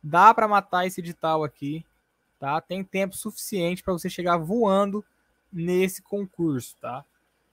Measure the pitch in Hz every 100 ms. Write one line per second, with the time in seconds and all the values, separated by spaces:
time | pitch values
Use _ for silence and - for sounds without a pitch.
0 | 151 165 202 233 220 202 190 180 185 185
1 | 175 170 160 160 151 _ 143 156 - _
2 | _ _ _ _ 139 156 - 185 190 190
3 | 190 - 220 - - 202 170 180 - 175
4 | 185 - 175 175 160 226 214 190 202 202
5 | - _ _ _ _ 175 170 180 185 185
6 | _ 202 196 - 165 135 - - 120 127
7 | - _ _ _ _